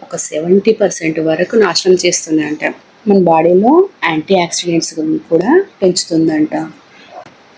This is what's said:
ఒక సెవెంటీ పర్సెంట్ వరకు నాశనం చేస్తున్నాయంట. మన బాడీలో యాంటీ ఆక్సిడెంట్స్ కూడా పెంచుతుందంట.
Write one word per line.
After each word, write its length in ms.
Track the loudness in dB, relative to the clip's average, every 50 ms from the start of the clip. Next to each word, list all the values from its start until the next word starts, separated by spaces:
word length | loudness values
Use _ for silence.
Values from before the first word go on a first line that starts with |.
| -10
ఒక 120 | -12 -6
సెవెంటీ 580 | -4 -4 -4 -4 -4 -2 0 0 2 2 2 0
పర్సెంట్ 460 | 2 0 -2 -2 -2 -4 -4 -4 -2
వరకు 360 | -2 -2 -2 -2 -2 -2 0
నాశనం 420 | 0 0 2 0 0 2 2 2 2 2
చేస్తున్నాయంట. 600 | 0 0 -2 -2 -2 -2 -2 -2 -2 -6 -6 -6 -6 -8 -8 _ _ _ _ -2 2
మన 100 | 2 4
బాడీలో 720 | 4 4 4 4 4 4 4 4 4 4 4 4 2 0 -2 -6 -6
యాంటీ 300 | -4 -4 -4 -2 0 0
ఆక్సిడెంట్స్ 580 | 0 0 0 -4 -4 -4 -2 -2 0 -2 -2 -4 -4 -4 -4 -4 -4 -4 -2
కూడా 360 | -2 0 2 2 2 2 0 -2 _ -2
పెంచుతుందంట. 840 | 0 0 0 0 -2 -2 0 0 0 0 0 0 -2 -2 -4 -6 -8 -10 -14 -20 _ _ -20 -20 -20 -20 -20 -20 -20 -20 -20 _ _ _ _